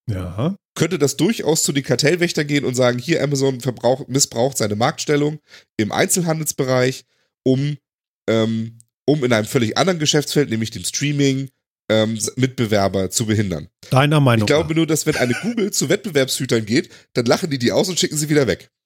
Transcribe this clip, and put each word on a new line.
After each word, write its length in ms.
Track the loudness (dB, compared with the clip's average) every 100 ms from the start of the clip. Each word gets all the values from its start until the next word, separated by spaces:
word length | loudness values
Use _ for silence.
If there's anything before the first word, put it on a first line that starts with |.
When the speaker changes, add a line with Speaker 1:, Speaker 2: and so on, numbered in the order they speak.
| -8
Speaker 1:
Ja. 460 | -6 -6 -4 -4 -4 _ -4
Speaker 2:
könnte 240 | -2 0
das 180 | -2 0
durchaus 460 | -2 0 0 0
zu 80 | 0
den 120 | -2
Kartellwächtern 600 | -2 0 2 2 0 -2 -2
gehen 180 | -2 0
und 100 | 0
sagen, 240 | 2 0
hier 240 | -2 -2
Amazon 380 | 0 0 -2 -2
verbraucht, 480 | -6 -2 0 0 -2
missbraucht 480 | -2 0 0 -2 0
seine 180 | -2 0
Marktstellung 640 | -2 -2 -2 0 0 -4 _ -20 _ -4
im 140 | -2
Einzelhandelsbereich, 1120 | 0 0 0 0 -2 -4 -4 0 2 0 -2 -12 _ _ _
um, 340 | 0 2 0 -6 _ _ _ _ 0
ähm, 480 | 2 2 -2 -6 -12 _ _ 0
um 180 | 2
in 100 | 2
einem 140 | 2 2
völlig 300 | 0 0 2
anderen 220 | 0 0
Geschäftsfeld, 500 | 0 -2 0 0 0
nämlich 200 | -2 -4
dem 120 | -6 -8
Streaming, 640 | -4 -2 2 2 0 -6 _ _ _ 0
ähm, 260 | 2 2 -2
S-, 160 | -6 0
Mitbewerber 720 | 0 0 0 2 2 0 -2
zu 160 | -2 0
behindern. 440 | 0 0 -4 -10 _ -2
Speaker 1:
Deiner 300 | 2 4 4
Meinung 240 | 4 4
Speaker 2:
Ich 40 | 4
glaube 220 | 2 2
Speaker 1:
nach. 60 | 0
Speaker 2:
nur, 120 | 0
dass 180 | 0 0
wenn 80 | 0
eine 180 | 0 -2
Google 300 | -4 -2 -2
zu 180 | -2 0
Wettbewerbshütern 760 | -2 0 0 0 -2 -2 -2 0
geht, 240 | -2 -2 -10 _
dann 120 | -2 0
lachen 240 | 0 0
die 80 | 0
die 120 | 0
aus 180 | 2 0
und 100 | 0
schicken 180 | -2 -2
sie 120 | 0
wieder 160 | 2 2
weg. 240 | 0 -6 _